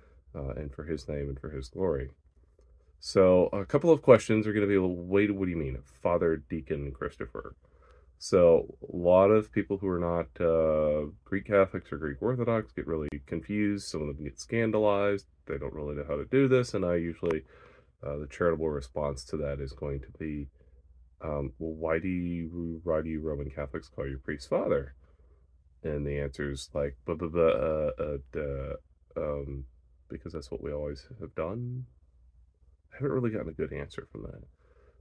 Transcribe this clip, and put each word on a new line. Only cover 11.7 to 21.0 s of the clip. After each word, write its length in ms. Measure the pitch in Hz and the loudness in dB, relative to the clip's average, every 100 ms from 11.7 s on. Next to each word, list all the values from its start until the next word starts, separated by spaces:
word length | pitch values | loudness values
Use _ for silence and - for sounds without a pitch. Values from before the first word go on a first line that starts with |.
| 95 - | 0 -8
or 40 | 73 | -8
Greek 220 | 78 69 | -6 -4
Orthodox 520 | 110 127 117 113 - | -4 -2 0 0 -2
get 160 | - - | -8 -6
really 200 | 80 73 71 69 | -4 -4 -8 -8
confused. 600 | 82 - 104 104 101 - | -8 -4 0 0 -2 -6
Some 140 | 80 | -6
of 60 | 73 | -6
them 180 | 71 73 | -6 -10
get 140 | - | -12
scandalized. 880 | - 117 113 107 107 101 101 101 - _ - | -6 -2 0 2 2 2 2 -2 -6 _ -10
They 140 | 71 | -8
don't 160 | 69 76 | -6 -8
really 180 | 73 | -8
know 120 | 73 71 | -8 -4
how 80 | 73 | -6
to 100 | 69 | 0
do 220 | 131 139 | 2 4
this. 260 | 127 123 | 4 2
And 100 | 104 | -2
I 120 | 90 87 | 0 0
usually, 480 | 85 80 87 80 - - - - _ _ | -2 -4 -2 -2 -6 -20 -20 -20 _ _
uh, 160 | 71 73 | -10 -8
the 80 | 73 | -10
charitable 460 | - 87 80 80 | 0 0 2 -2
response 520 | 73 69 - 73 67 - | -4 -6 -4 -4 -4 -8
to 120 | 78 | -6
that 220 | 71 71 | -4 -4
is 140 | 69 | -8
going 280 | - 76 71 | -8 -8 -8
to 100 | 69 - | -10 -10
be, 320 | 80 73 71 _ _ - _ - | -8 -6 -10 _ _ -20 _ -20